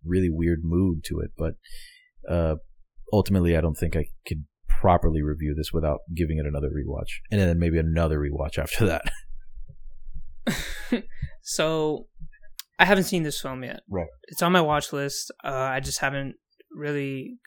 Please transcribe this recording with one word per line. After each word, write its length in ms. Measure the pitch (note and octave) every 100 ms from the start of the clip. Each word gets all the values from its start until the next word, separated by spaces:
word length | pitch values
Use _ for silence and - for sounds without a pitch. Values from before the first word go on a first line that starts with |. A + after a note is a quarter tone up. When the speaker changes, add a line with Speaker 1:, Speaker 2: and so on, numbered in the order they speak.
| D#2+
Speaker 1:
really 240 | F2+ F2+
weird 300 | D#2+ E2 E2
mood 400 | D#2+ E2+ F#2+ D#2+ -
to 140 | D#2+
it, 120 | D#2+ -
but, 160 | D#2+ - - - - - _ - -
uh, 260 | E2+ D#2+ D#2 - - - - -
ultimately 420 | G#2+ - G2 F2 E2
I 40 |
don't 160 | D#2+ D#2
think 180 | E2 D#2+
I 120 | D2+ - -
could 180 | D#2+ D2 _ -
properly 540 | - F#2+ F2 E2+ D#2
review 320 | D2+ D2+ D2+ D2+
this 140 | D2+
without 260 | E2 D#2 D2 - E2+
giving 220 | E2 D#2
it 80 | D2
another 240 | C#2+ C#2+
rewatch, 520 | D2 C2+ C#2+ - - -
and 100 | G#2
then 160 | F#2 E2+
maybe 220 | E2+ E2
another 400 | D#2+ D#2+ E2 D2+
rewatch 380 | D2 C#2+ C#2+ -
after 260 | D2 - G#2+
that. 180 | D#2 - - - - - - - - - - - - - - -
<laughs> 80 | - - - -
Speaker 2:
<laughs> 120 | B3+ - - - -
So, 680 | - - D#3 D#3+ D#3 D3+ - - - - - - - -
I 80 | F3+
haven't 200 | G3 F3
seen 180 | F3+
this 180 | D3+ -
film 220 | C3+ C3
yet. 160 | B2+ - -
Speaker 1:
Right. 160 | F#2+ E2 - -
Speaker 2:
It's 160 | -
on 80 | F3
my 100 | F3+
watch 320 | D#3 D3 D3
list. 380 | C#3+ C#3+ - - -
Uh, 40 | C3+
I 280 | C3+ C3 C3
just 180 | C3+ -
haven't 360 | C#3 C#3 C3+ - _ _ _
really 680 | D4+ D3 D3 C#3 C3+ C#3 B3